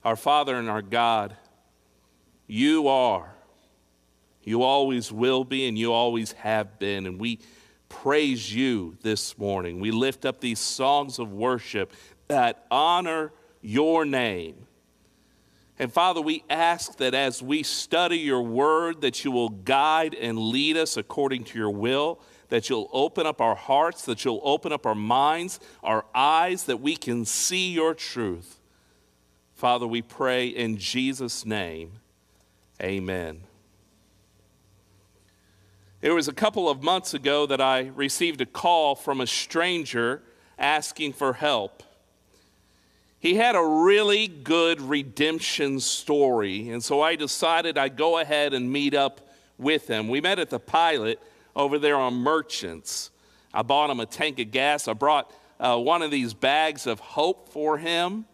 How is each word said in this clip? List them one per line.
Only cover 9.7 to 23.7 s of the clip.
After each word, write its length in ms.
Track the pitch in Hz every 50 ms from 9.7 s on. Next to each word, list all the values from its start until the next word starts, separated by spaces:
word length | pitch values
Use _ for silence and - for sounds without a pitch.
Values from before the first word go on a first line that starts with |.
| 87 90
We 140 | 95 107 113
lift 320 | 113 127 135 131 131 -
up 160 | 139 127 -
these 180 | - 123 113 107
songs 600 | - - - - 131 135 143 143 143 139 123 123
of 120 | 120 110 98
worship 600 | 101 110 123 131 117 - - - 104 95 - - - - - - _ _
that 400 | _ 147 139 123 120 113 - - _
honor 600 | 117 131 151 165 175 175 185 170 160 160 156 151 - _ _ _ _ _
your 440 | - 110 104 127 151 160 165 165 160
name. 640 | 147 139 131 123 113 101 90 82 80 78 - - _ _ _ _ _ _ _ _ _ _ _ _ _ _ _ _ _ _ _ _ _ _ _
And 120 | 139 123 -
Father, 280 | 170 170 185 180 165
we 240 | 156 156 160 160 - -
ask 480 | 143 156 165 170 170 170 - - - -
that 140 | 139 127 127
as 300 | 131 139 135 123 - 127
we 220 | 127 147 156 147
study 540 | - - - - - - 165 180 175 175 170
your 220 | 156 143 135 127
word, 600 | 123 117 113 123 139 151 156 160 170 170 170 160
that 240 | 143 131 120 - -
you 80 | 139 131
will 160 | 123 120 113
guide 680 | 107 98 95 110 131 139 139 156 156 160 165 156 143
and 240 | 123 120 117 113 113
lead 380 | 110 110 117 135 143 151 156
us 200 | 160 160 156 -
according 460 | - 104 _ - - 143 139 135 123 117
to 140 | - - 117
your 120 | 110 107
will, 500 | 101 101 104 120 131 135 147 160 170 - - _ - - _ _
that 200 | - 117 110 -
you'll 180 | 135 113 104 - -
open 340 | 131 135 160 - - 165
up 140 | 156 147 -
our 160 | 120 113 107
hearts, 480 | - - -